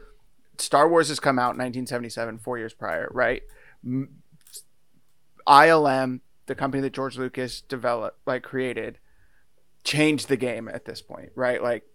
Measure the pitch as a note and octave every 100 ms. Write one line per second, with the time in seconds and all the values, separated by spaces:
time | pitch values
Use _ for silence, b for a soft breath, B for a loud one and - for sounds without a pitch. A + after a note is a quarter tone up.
0 | b b - - - - - C#3+ D#3 E3+
1 | D3 C#3+ D3 B2+ B2 - B2+ B2 B2 B2
2 | A#2 A#2 A#2 A2 A#2 A#2+ A2 - G2+ E2
3 | - B2 A#2+ B2+ - b b b B2 C3
4 | C#3 D3 - D#3 - - - _ _ _
5 | _ _ _ - - C#3+ D#3+ D#3+ C#3+ C3
6 | C3 B2+ - _ - C3 C#3 C3+ C3+ C3+
7 | C3+ A#2+ B2+ C3 B2+ - - C3 B2 A#2+
8 | G2+ - - B2+ - C3 B2+ A2+ A2+ -
9 | - - - - - _ _ _ - -
10 | D3+ D3+ - C3+ B2 A2+ A2 A2 - -
11 | - - - - B2+ B2 A#2+ A2+ -